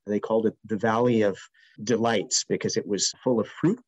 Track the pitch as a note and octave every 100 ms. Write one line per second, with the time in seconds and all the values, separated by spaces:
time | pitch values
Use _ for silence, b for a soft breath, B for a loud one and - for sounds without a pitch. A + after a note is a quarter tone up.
0 | - G#2 - A2 A2 - - G#2+ A2 A2
1 | B2 A2+ G#2 F#2 - b b b G#2 A2+
2 | A#2 A2 E2 - - F#2+ - A2 - G2
3 | - - C3 A#2 G#2 - D#3+ A#3